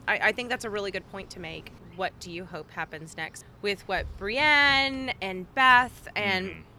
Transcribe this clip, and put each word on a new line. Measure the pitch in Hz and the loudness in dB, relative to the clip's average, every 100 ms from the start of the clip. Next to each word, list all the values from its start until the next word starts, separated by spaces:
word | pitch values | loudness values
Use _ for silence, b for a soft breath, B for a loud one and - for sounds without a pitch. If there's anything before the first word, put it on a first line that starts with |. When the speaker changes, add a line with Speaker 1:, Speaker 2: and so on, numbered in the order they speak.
| - | -2
Speaker 1:
I, | 208 | 2
I | 214 | 2
think | 214 240 | 0 -4
that's | 247 226 | -4 -4
a | |
really | 208 196 | -4 -4
good | 190 - | -6 -10
point | 196 - | -14 -12
to | 185 | -12
make. | 165 160 - - - 175 | -12 -12 -14 -20 -16 -6
What | 185 - | -6 -6
do | 175 | -12
you | 170 | -12
hope | 165 165 156 | -10 -12 -12
happens | 175 165 156 160 - | -8 -8 -10 -14 -10
next | 160 - - - | -10 -10 -20 -6
with | 208 190 - | -4 -4 -2
what | 180 - - | -4 -4 -8
Brienne | 202 247 302 285 285 269 269 262 262 - | -4 0 4 6 6 4 2 -2 -6 -6
and | 190 185 180 | -6 -8 -4
Beth | 269 262 247 247 - - | 4 8 8 6 -6 -8
and | - 202 185 190 | -4 0 0 -2
Speaker 2:
Mm-hmm. | 160 - | -10 -18